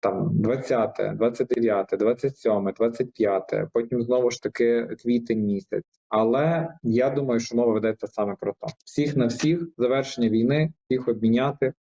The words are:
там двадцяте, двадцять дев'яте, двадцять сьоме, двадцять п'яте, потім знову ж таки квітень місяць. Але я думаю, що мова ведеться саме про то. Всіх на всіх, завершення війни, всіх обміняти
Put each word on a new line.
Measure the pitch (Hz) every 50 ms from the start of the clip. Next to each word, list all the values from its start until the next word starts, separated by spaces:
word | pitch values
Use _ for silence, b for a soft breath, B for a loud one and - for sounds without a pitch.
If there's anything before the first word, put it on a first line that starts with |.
там | - 98 95 95 - - 110 107
двадцяте, | 101 110 127 135 - - 135 120 110 101 - - 101 104 104
двадцять | 104 110 120 117 - 127 -
дев'яте, | 127 120 117 113 104 98 95 - - 98
двадцять | 104 110 120 120 - 139 135 _
сьоме, | - 117 107 101 98 98 95
двадцять | - 113 117 117 - 127 127 _
п'яте, | - 110 104 98 95 - - - 104 104 - _
потім | 117 117 117 127 120
знову | 117 117 123 127 123 120
ж | 123 - -
таки | 117 - - 120 117 117 117 117 - 117 -
квітень | - 120 120 120 117 - 113 110 104
місяць. | 104 101 98 95 _ - 98 - _ _ _ _ _
Але | - 107 110 113 120 135 147 160 170 165 160 - - - -
я | 120 113 120 127 139
думаю, | 143 143 139 131 120 117
що | 113 - 117
мова | 117 120 117 110
ведеться | 107 104 110 110 - - 101
саме | _ - 104 101 98 -
про | - 101 98 _
то. | - 110 - _ _
Всіх | - - - 147 151 147
на | 135 123
всіх, | 120 120 - - 156 170 170 170 - _ -
завершення | 120 123 127 135 131 135 - - 117 110
війни, | 107 113 113 127 143 151 156 160 - _ _
всіх | _ 131 131 127 -
обміняти | 117 107 110 113 113 120 131 143 147 - 139 131 - _